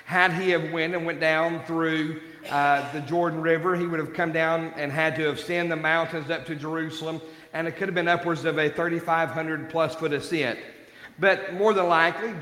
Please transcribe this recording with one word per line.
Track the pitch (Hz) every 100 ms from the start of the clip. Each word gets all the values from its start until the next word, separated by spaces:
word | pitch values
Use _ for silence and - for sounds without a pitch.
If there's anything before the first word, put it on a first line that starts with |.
| -
Had | 180 180
he | 170 185
have | 170 160
went | 165 165
and | 180 165
went | 151
down | 160 156 170 165 -
through, | 165 160 160 156 156 - - -
uh, | 143 143 139 127
the | 147
Jordan | 135 170 170 160
River, | 160 165 180 175
he | 175
would | 160
have | 151
come | - 165
down | 160 160 165 160 -
and | 143
had | 147 160 143
to |
have | 151 143
ascend | - 175 170
the | 160
mountains | 156 165 160 165 143
up | 160 147
to | 151
Jerusalem, | 156 160 160 156 160 160 160 - -
and | 160 165
it | 160
could | 196
have | 180
been | 170
upwards | 170 170 156 160
of | 151
a | 151
thirty-five | 160 170 165 170 165 160
hundred | 156 160 156 131
plus | 165 156 -
foot | 160
ascent. | 139 139 165 127 107 - - - - - -
But | 190 185 - 180
more | 214
than | 196 175
likely, | 165 165 170 226 175